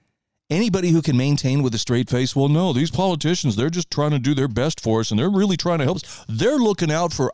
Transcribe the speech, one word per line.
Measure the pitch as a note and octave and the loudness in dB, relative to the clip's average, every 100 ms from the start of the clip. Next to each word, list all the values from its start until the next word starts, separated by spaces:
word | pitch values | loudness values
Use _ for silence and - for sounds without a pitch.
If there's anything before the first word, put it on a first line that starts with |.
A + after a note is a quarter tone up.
| _ _ _ _ - | _ _ _ _ -4
anybody | D#3+ A#3 F#3 F3 | 0 0 0 2
who | E3 | 2
can | D#3 B2 | 4 2
maintain | C3+ D3 C3 C#3 | 2 0 0 0
with | C3 A2 | 0 -2
a | |
straight | - A#2+ A#2+ | -2 -2 0
face, | B2 C3 C3+ | 0 0 0
"Well, | C#3+ | 2
no, | D3+ F#3 | 2 2
these | B2+ D#3+ | 0 0
politicians, | - F#3+ E3 D3 F3+ C#3 G#2 | 0 0 0 -2 0 0 0
they're | C#3 | -2
just | F3 - | -2 -4
trying | - D3 | -2 0
to | D3 | 0
do | B2 C#3+ | 0 0
their | C3+ | 0
best | A2 D3 - | 0 -2 -2
for | A2+ A2 | 0 0
us, | A2 | 0
and | G#2+ | 0
they're | D#3+ | 2
really | G3 G3+ E3+ | 2 2 0
trying | F3 E3+ | 0 0
to | |
help | C3+ F3+ | 0 -2
us. | - - - | -8 -16 -8
They're | A2 A3 D4 | -2 0 2
looking | A3+ G3+ D#3+ | 2 2 0
out | D#3 E3+ | 0 -2
for | D#3 C3 | -2 -2